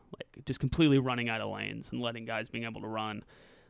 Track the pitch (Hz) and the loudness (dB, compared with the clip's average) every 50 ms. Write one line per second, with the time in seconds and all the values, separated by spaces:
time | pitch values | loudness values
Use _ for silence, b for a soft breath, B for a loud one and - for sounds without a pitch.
0 | - - - - - _ - - - - 131 - - 127 - - 165 151 139 135 | -16 -16 -14 -14 -14 _ -14 -12 -6 -6 -4 -2 -2 0 4 6 8 8 8 8
1 | 127 131 123 120 120 117 113 110 107 107 101 104 104 104 104 113 - - 123 123 | 6 4 0 0 0 0 0 -2 -2 -4 -4 -4 -4 -6 -6 -8 -8 -8 -6 -4
2 | 120 117 117 117 113 117 113 110 110 110 - 117 117 113 113 104 107 107 110 110 | -2 -2 -4 -4 -6 -4 -4 -4 -4 -4 -6 -6 -6 -6 -6 -6 -6 -6 -4 -2
3 | 107 107 107 104 - b b b b b b b b b | -2 -2 -4 -6 -8 b b b b b b b b b